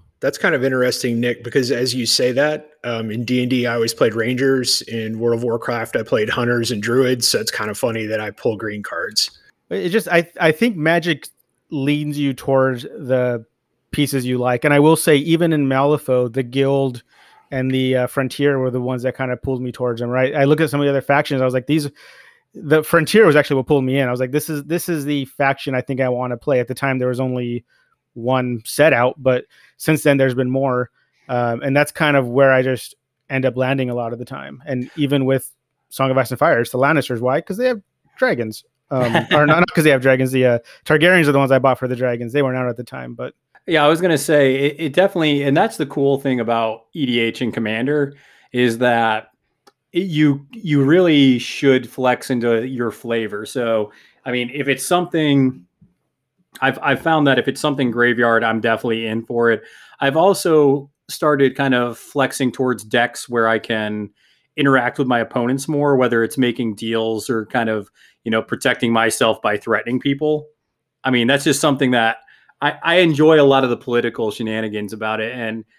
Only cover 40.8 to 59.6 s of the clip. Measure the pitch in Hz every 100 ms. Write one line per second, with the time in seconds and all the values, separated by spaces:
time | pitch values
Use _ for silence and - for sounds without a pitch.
40.8 | - 156 170 185 147 139 135 131 131 127
41.8 | 127 123 127 120 120 139 135 127 123 120
42.8 | 120 131 123 120 127 - _ _ - 160
43.8 | 147 160 180 147 - 147 135 135 143 147
44.8 | 160 131 190 185 156 143 139 143 220 -
45.8 | 143 - 139 135 139 127 113 117 113 110
46.8 | _ 170 131 120 113 - 120 120 110 110
47.8 | 131 147 139 143 _ _ _ 123 123 113
48.8 | 123 117 113 110 - _ _ _ _ _
49.8 | _ 170 190 151 151 139 143 226 175 143
50.8 | 135 175 180 151 135 123 - - 139 131
51.8 | 120 - 127 123 - 127 117 113 127 131
52.8 | 117 - 117 117 110 104 107 131 117 113
53.8 | 104 - _ _ - 123 123 143 139 131
54.8 | - 180 170 165 151 139 131 131 _ _
55.8 | _ _ _ _ _ _ _ - 131 135
56.8 | 147 131 165 160 143 131 - 135 151 139
57.8 | 127 117 120 117 120 113 113 113 113 110
58.8 | 123 113 113 113 110 117 117 110